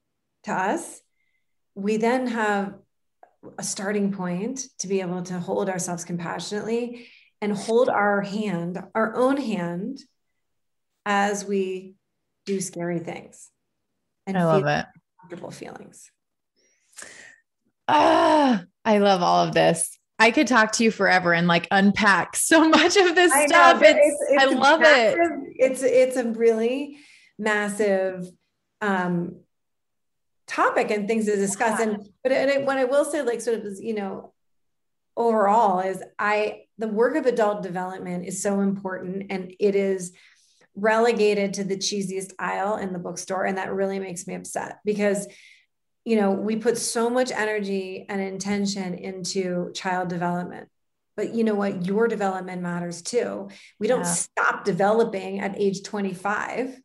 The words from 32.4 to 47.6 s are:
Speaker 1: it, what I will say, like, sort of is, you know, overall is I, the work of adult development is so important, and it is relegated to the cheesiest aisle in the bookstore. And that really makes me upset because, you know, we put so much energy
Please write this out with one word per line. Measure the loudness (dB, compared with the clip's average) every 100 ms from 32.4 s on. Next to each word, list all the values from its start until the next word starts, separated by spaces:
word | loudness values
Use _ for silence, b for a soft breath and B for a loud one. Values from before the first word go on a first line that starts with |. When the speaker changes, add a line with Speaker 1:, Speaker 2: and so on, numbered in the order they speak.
| 2
Speaker 1:
it, | 0 0
what | 0
I | 2
will | 2 0
say, | -2
like, | -2 -4
sort | -2 -4
of | -6
is, | -10
you | -8
know, | -6 -6 -8 -14 _ _ _ _ _ _ _ _ -2
overall | 0 2 4 4 4 2
is | -2 -6 -10 -6
I, | -2 0 -2 -6 -16 -10
the | -4
work | 0 2 2
of | 0
adult | 2 0 0
development | -6 -6 -8 -8 -8 -8 -6
is | -6
so | -2 0
important, | 0 -2 -6 -8 -8 -8 -8
and | -8 -10 -2
it | 0 2
is | 0 -2 -6 b b b b b b -4
relegated | 0 2 2 2 2 2 -2 -4
to |
the | -6 -6
cheesiest | -6 -6 -6 -8 -10 -8
aisle | -6 -4 -4 -4
in | -6
the | -8
bookstore. | -10 -12 -8 -4 -4
And | -4
that | -6
really | -4 -4 -4
makes | -8 -10 -10
me | -12
upset | -10 -10 -10 -8 -6
because, | -2 0 -2 -4 b b b b _ _ _ -2
you | 2
know, | 2
we | 0 -2 -2
put | 0 -2
so | -2 -2 0
much | 0 0
energy | -2 -4 -4